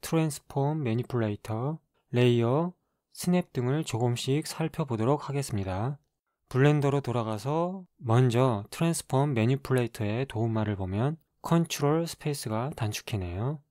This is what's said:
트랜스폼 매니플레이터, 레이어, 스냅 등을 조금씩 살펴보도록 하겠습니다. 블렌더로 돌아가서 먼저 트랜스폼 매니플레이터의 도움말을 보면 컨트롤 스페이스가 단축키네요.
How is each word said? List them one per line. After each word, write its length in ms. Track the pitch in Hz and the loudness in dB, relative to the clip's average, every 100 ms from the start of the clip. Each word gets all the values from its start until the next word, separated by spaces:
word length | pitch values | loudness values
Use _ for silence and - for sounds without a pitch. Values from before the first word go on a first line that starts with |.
트랜스폼 800 | - 165 160 143 _ - 139 156 | 0 0 0 -4 _ -2 0 0
매니플레이터, 960 | 135 113 123 123 110 104 - 110 131 160 _ _ _ | 0 -2 0 0 0 -2 -6 -4 -4 -6 _ _ _
레이어, 640 | 120 123 120 117 135 175 - _ _ _ | 2 4 4 2 2 0 -6 _ _ _
스냅 400 | - - 180 175 | -8 0 0 0
등을 320 | - 123 143 | -2 -2 -2
조금씩 640 | 160 113 120 120 - 139 156 | -2 0 0 0 0 -2 -2
살펴보도록 840 | - 160 - 160 113 113 147 - | -4 -4 -4 -4 0 2 0 0
하겠습니다. 720 | 139 135 104 95 92 117 143 _ _ _ _ _ | -6 -2 -4 -2 -2 -4 -6 _ _ _ _ _
블렌더로 520 | 127 143 151 139 143 | 4 4 6 2 0
돌아가서 840 | 139 120 110 107 123 156 175 190 180 _ | 0 -2 -2 -4 -2 -2 -2 -6 -14 _
먼저 680 | 127 113 127 117 131 107 101 | 2 4 6 4 2 2 -6
트랜스폼 640 | - 165 165 - 131 147 | -2 0 0 0 0 2
매니플레이터의 920 | 120 110 135 - 131 117 - 107 110 101 | 2 2 2 2 0 0 -2 -2 -2 -4
도움말을 480 | 107 117 110 107 101 | -2 -2 0 0 -2
보면 400 | 92 98 131 160 _ _ | -2 0 -2 -2 _ _
컨트롤 640 | - 170 165 - 143 160 165 | 0 2 2 0 0 2 -2
스페이스가 640 | - 151 143 - 110 131 - | -6 -6 -6 -4 -4 -4 -4
단축키네요. 840 | 110 104 - 110 90 87 120 151 _ | -4 -4 -6 -4 -4 -4 -4 -4 _